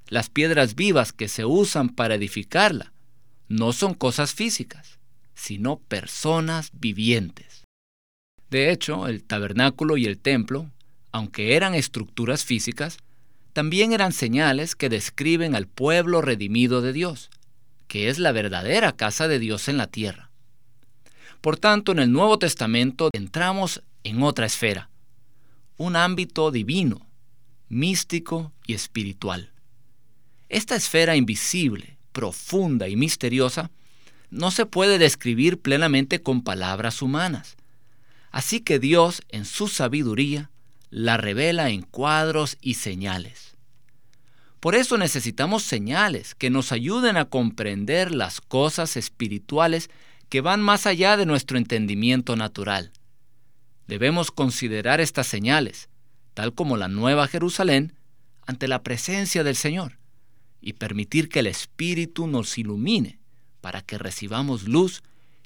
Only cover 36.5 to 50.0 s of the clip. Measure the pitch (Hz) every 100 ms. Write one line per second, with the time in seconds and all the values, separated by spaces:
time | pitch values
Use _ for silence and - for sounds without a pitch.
36.5 | 92 92 98 113 - 131 147 180 135 -
37.5 | - - - - - - - - 131 -
38.5 | 226 196 139 135 170 170 - - 107 101
39.5 | - 202 - 123 151 120 107 143 147 147
40.5 | - - - - 110 113 117 104 104 160
41.5 | 170 139 98 - 120 143 156 160 151 143
42.5 | - 123 120 104 92 98 92 104 - -
43.5 | - - - - - - - - - -
44.5 | - 165 226 247 226 165 135 113 - 160
45.5 | 214 - 113 104 170 208 127 - - 127
46.5 | 131 120 117 139 233 247 175 139 131 113
47.5 | 110 104 101 104 170 185 143 90 - -
48.5 | 131 151 175 160 120 - - 110 101 -
49.5 | 147 165 165 - -